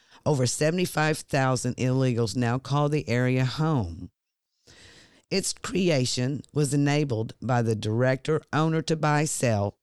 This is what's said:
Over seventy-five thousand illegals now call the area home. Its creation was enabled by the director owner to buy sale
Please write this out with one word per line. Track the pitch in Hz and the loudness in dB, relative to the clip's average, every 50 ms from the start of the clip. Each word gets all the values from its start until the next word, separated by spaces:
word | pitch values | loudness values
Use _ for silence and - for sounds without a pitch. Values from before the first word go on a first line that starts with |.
| _ _ - - _ | _ _ -20 -6 _
Over | - 151 131 127 | -2 0 2 0
seventy-five | 120 - - 147 156 165 185 180 - - 160 156 151 156 - | 0 0 0 0 0 0 0 -2 -2 0 0 0 0 0 -2
thousand | - - - 143 131 131 131 123 - 127 123 | -4 -4 0 0 2 2 0 0 -2 -4 -2
illegals | - 120 127 127 131 131 127 123 113 117 107 101 | -2 0 0 2 2 2 2 2 0 -2 -2 0
now | 123 123 117 117 131 | 0 0 0 0 -2
call | - - 135 143 147 147 | -2 -2 0 0 2 0
the | 147 147 - - | 0 -2 -2 0
area | 113 123 127 127 127 127 131 | 0 0 2 2 2 2 0
home. | 127 - - 156 160 160 131 104 85 82 - - - - _ _ _ _ _ _ _ _ _ _ - - - - - - - - - _ _ _ _ | 0 -2 -2 0 0 2 0 0 -2 -6 -10 -14 -16 -18 _ _ _ _ _ _ _ _ _ _ -20 -20 -20 -20 -20 -20 -20 -20 -20 _ _ _ _
Its | - 196 - - - | -4 -4 -2 -4 -6
creation | - - - - 185 196 175 160 135 127 120 - - 127 127 151 - - - - | -8 -8 -4 -2 0 2 2 2 2 2 0 0 -2 -2 -2 -4 -6 -8 -6 -2
was | 147 151 135 139 | -2 0 2 2
enabled | 143 143 143 143 147 156 143 120 107 110 113 - - - | 2 2 2 2 2 0 0 -2 -2 -4 -6 -8 -8 -4
by | 110 127 120 | 0 0 2
the | 117 110 110 | 2 2 0
director | 101 90 110 107 117 127 127 131 135 - - 156 151 - _ - | -2 -2 -2 0 2 2 2 2 0 -2 -2 -2 -4 -4 _ -2
owner | 143 156 160 160 160 156 | 0 0 2 0 0 0
to | - 165 | -2 -2
buy | 156 151 151 147 147 151 | 0 0 2 2 2 0
sale | 151 - - - 120 110 101 101 104 - _ | 0 -2 0 0 2 2 2 0 -2 -4 _